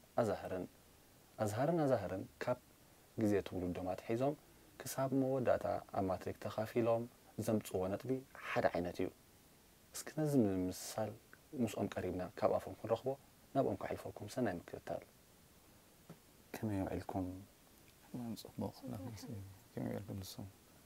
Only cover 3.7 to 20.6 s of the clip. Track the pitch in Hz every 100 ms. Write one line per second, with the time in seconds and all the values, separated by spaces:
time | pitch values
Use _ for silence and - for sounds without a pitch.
3.7 | 82 90 95 - 117 135 156 - - -
4.7 | - - - 135 135 131 135 107 95 90
5.7 | 95 - - 95 90 95 - 107 - 110
6.7 | 123 117 117 120 - - - 107 110 -
7.7 | 95 92 101 123 131 - - - 123 -
8.7 | 87 87 85 92 - - - - - -
9.7 | - - - - - 151 139 104 92 92
10.7 | 90 - - 107 110 - - - 147 113
11.7 | - 101 - 92 90 90 - 104 - -
12.7 | 92 - 113 131 135 - - - 139 131
13.7 | 104 - - - - 104 - 113 85 -
14.7 | - - - - - - - - - -
15.7 | - - - - - - - - - 110
16.7 | 98 92 92 - 98 90 92 101 - -
17.7 | - - - - 127 117 104 - - 101
18.7 | - 277 117 92 110 240 101 98 - -
19.7 | - 120 113 101 104 95 - 101 -